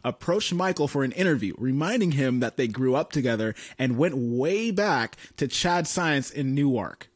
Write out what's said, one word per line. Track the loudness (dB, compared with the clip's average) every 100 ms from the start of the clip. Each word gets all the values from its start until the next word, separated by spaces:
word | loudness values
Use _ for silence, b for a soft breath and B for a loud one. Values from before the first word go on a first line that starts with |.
approached | -6 -6 -2 0 0
Michael | 0 0 0 0
for | 0
an | -2
interview, | 0 2 2 -2 -4
reminding | -2 0 0 0 0
him | 2 0 0
that | 0 0
they | -2
grew | 0 0 2
up | 0
together | 0 0 0 -2 -4 B B
and | 0 2
went | 2 0
way | -2 0 0 0 0
back | 0 2 2 0 -6 B -4
to | -2
Chad | 0 0 2 0
Science | 0 2 0 -2
in | -4 -2 2
Newark. | 2 2 -2 -8 -20